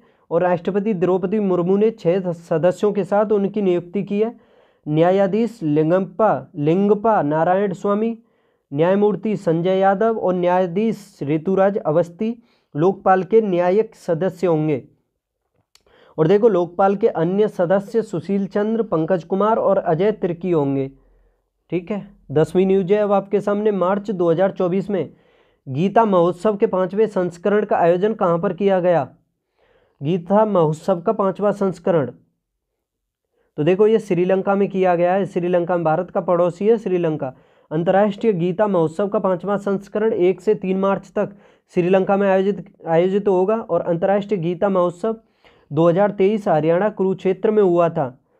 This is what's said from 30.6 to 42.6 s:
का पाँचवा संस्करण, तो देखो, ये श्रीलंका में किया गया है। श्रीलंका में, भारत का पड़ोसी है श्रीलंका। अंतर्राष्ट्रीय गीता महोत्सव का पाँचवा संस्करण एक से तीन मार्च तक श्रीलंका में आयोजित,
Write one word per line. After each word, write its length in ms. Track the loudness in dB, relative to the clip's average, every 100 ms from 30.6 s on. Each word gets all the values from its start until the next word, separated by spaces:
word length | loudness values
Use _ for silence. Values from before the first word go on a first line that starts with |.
| 0 0 -2 -2
का 100 | -2
पाँचवा 380 | -2 -2 -2 -2
संस्करण, 580 | -2 -4 -4 0 0 -2 -8 _ _ _ _ _ _ _ _ _ _ _ _ _ -4
तो 60 |
देखो, 240 | 0 4 4
ये 120 | 2
श्रीलंका 560 | 0 0 0 0 0 0
में 120 | 0
किया 260 | 0 0 2
गया 180 | 2
है। 120 | 0 -2
श्रीलंका 500 | -4 0 0 0 0
में, 80 |
भारत 260 | 0 0 -2
का 100 | -4
पड़ोसी 460 | 0 0 0 0 0
है 100 | 0
श्रीलंका। 560 | 0 -2 -2 -4 -8 -10 _ _ -6
अंतर्राष्ट्रीय 640 | -4 2 2 2 0 -2
गीता 340 | 0 -2 0 0
महोत्सव 400 | 2 0 -2 -2
का 120 | -2
पाँचवा 380 | -2 -2 -2 -4
संस्करण 560 | -2 -4 -4 -2 -2
एक 280 | 0 0 0
से 140 | -2 -2
तीन 240 | -2 -2
मार्च 320 | 0 -2 -4
तक 240 | -6 -6 -8 -20 _ _
श्रीलंका 440 | -2 2 2 2 0
में 100 | 2
आयोजित, 360 | 2 0 -4